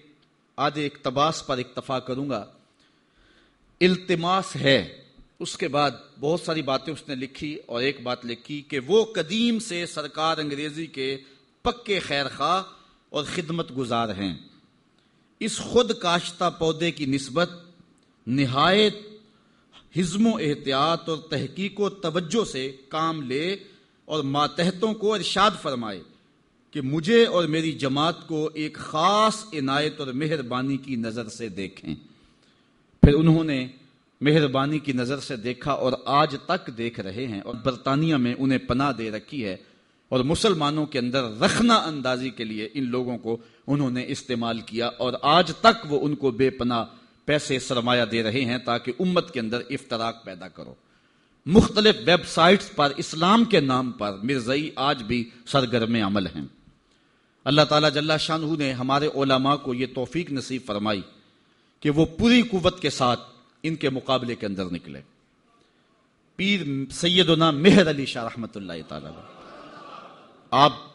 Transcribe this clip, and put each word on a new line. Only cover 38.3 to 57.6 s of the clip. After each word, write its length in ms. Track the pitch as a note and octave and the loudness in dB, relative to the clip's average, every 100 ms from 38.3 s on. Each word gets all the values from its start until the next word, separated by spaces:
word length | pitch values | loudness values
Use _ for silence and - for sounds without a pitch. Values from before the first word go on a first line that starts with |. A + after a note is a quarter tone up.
| B2 | 0
انہیں 200 | C3+ B2+ | 0 0
پناہ 340 | - B2 C#3+ | 0 0 0
دے 200 | A#2 A2 | -2 -6
رکھی 340 | G#2+ - D3 G#2+ | -8 -8 -8 -6
ہے، 100 | F#2 - _ _ _ _ | -8 -12 _ _ _ _
اور 80 | B2+ | 0
مسلمانوں 640 | C3 E3 A3 E3+ D3 D3+ D3 | 2 2 2 2 0 0 -2
کے 140 | C3 | -2
اندر 240 | B2 C3+ A#2+ G#2+ | -2 -2 -2 0
رخنہ 340 | F3+ - A#3 | 0 4 4
اندازی 560 | A3 D#3+ D3 B2+ B2+ C3 | 4 2 -4 -2 -2 -4
کے 140 | A2+ | -6
لیے 260 | A2 G#2+ G#2+ | -8 -6 -6
ان 160 | D3 B2+ | -4 -4
لوگوں 280 | B2 B2 A#2 | -2 -4 -4
کو 200 | A2 A2+ - _ - | -4 -6 -8 _ -2
انہوں 220 | C#3+ C3+ | 0 0
نے 160 | B2 B2 | -2 -4
استعمال 520 | C#3 - A#2+ A#2 A2+ | -8 -4 -2 -2 -4
کیا، 300 | - A2 A#2 - | -6 -4 -4 -2
اور 160 | B2 B2 | -4 0
آج 300 | C#3 E3 E3 D#3 | 4 4 4 2
تک 240 | A3+ - D3+ | 0 0 -2
وہ 100 | C#3+ D3 | -2 0
ان 100 | D3 | 0
کو 160 | C3+ | -2
بے 180 | A2+ C3 | 2 0
پناہ 360 | C3 B2 A#2+ A2 - _ _ - | 0 -2 -2 -4 -12 _ _ -2
پیسے 340 | D3 - C3 | -2 0 -4
سرمایہ 460 | - B2+ A#2+ B2 A2+ | -2 -2 2 2 2
دے 180 | A#2 | 0
رہے 200 | A2 A#2+ B2 | 0 0 -2
ہیں 120 | B2 | -2
تاکہ 340 | A#2+ A#2+ B2+ - | -2 -4 -4 -2
امت 340 | F#3 F3 E3 | 0 0 0
کے 60 | B2+ | -4
اندر 220 | A2 A#2+ - | -4 -6 -6
افتراق 540 | C#3 - A2+ A2+ A#2 G2+ | -10 -6 -6 -4 -6 -12
پیدا 220 | F2+ F2+ | -16 -16
کرو۔ 260 | E2 C2 - _ _ _ _ _ _ - | -16 -18 -20 _ _ _ _ _ _ 6
مختلف 480 | G3+ - G#3 G#3+ - - | 8 8 6 4 4 4
ویب 220 | F3 - | 2 2
سائٹس 480 | - E3+ G3 - - | 4 6 6 2 0
پر 160 | C#3+ - | 0 0
اسلام 460 | E3 D#3 F3 A3+ | -6 0 4 6
کے 160 | A#3 F#3+ | 6 4
نام 320 | C#3 B2+ B2+ | 4 2 0
پر 220 | - G#2 G2 | -4 -4 -4
مرزائی 460 | A2+ C#3 A2+ C#3 D#3 - | -2 -2 0 -2 -2 -2
آج 280 | C3+ C#3+ | -2 -2
بھی 260 | G#2+ A#2+ A2+ - - | -2 -4 -4 -10 -2
سرگرم 500 | C#3+ B2 A#2+ A2+ A#2 | 0 2 0 2 0
عمل 320 | G2 G2+ F2 | 2 0 -2
ہیں۔ 180 | E2 C#2 - _ _ _ _ _ _ _ _ | -4 -10 -14 _ _ _ _ _ _ _ _
اللہ 180 | C3 D3 | 2 4